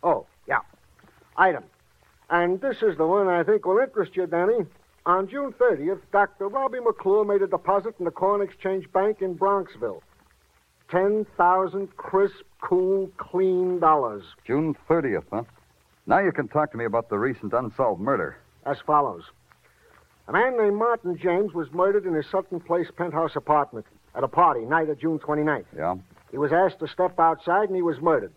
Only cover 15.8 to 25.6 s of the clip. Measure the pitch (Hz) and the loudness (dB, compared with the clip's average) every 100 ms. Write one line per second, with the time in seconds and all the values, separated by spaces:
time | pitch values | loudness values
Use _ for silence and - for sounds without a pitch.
15.8 | _ _ - 147 196 - 143 151 151 120 | _ _ 0 2 2 -2 -2 -2 -2 -4
16.8 | 117 113 113 104 123 123 104 117 123 - | -2 -2 -2 -2 -2 -4 -4 -4 -4 -2
17.8 | 127 90 107 127 76 - _ _ - 143 | -2 0 -2 -2 -4 -10 _ _ -8 -8
18.8 | - 151 139 87 - _ _ _ _ _ | 0 2 2 -4 -16 _ _ _ _ _
19.8 | _ _ _ _ - 156 254 247 208 208 | _ _ _ _ -4 0 0 2 0 2
20.8 | 226 233 175 170 180 175 208 165 143 160 | 0 0 -4 -4 0 0 -2 -4 -6 0
21.8 | 185 202 185 160 147 190 190 175 - 175 | 2 2 0 -4 -2 -4 -4 -10 -4 -4
22.8 | 170 - 175 151 160 147 143 151 143 113 | -4 -6 -4 -2 -2 -4 0 0 0 -6
23.8 | - _ _ - 135 - 175 131 113 160 | -16 _ _ -6 -2 4 4 2 0 0
24.8 | 156 143 160 156 - 151 151 139 | 0 -2 -2 -4 -2 -2 0 -2